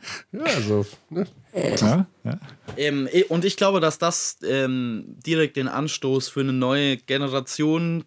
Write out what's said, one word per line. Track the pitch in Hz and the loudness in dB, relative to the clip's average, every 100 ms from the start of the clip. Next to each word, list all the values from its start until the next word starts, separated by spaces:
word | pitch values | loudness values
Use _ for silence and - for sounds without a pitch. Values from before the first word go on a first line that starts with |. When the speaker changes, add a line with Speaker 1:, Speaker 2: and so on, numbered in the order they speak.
| - - - | -14 -14 -12
Speaker 1:
Ja, | 208 | -6
also, | 320 190 104 107 101 - _ | -2 0 2 0 0 -8 _
ne? | 160 202 - - 202 - 101 | -6 -6 -8 -10 -4 -2 2
Speaker 2:
Ja, | 107 170 190 _ | 4 4 2 _
ja. | 113 170 - - - - | -8 -8 -10 -18 -14 -4
Speaker 3:
Ähm, | 147 139 131 | -2 0 2
i-, | 180 | 2
und | 202 170 | 4 2
ich | 185 - | 0 2
glaube, | 196 190 | 2 4
dass | 160 - | 2 2
das, | 170 170 - - - | 0 0 -4 -6 -2
ähm, | 135 131 131 120 110 - - 135 | 0 0 0 -2 -4 -8 -10 -2
direkt | 160 147 139 | 2 2 0
den | 131 | -2
Anstoß | 127 147 - 135 135 131 | -2 -4 -2 0 0 0
für | - | -2
eine | 135 | 0
neue | 131 127 139 143 131 | 2 2 2 2 0
Generation | - 135 139 135 131 - 151 160 170 165 | -2 -2 0 -4 -4 -2 0 2 0 -2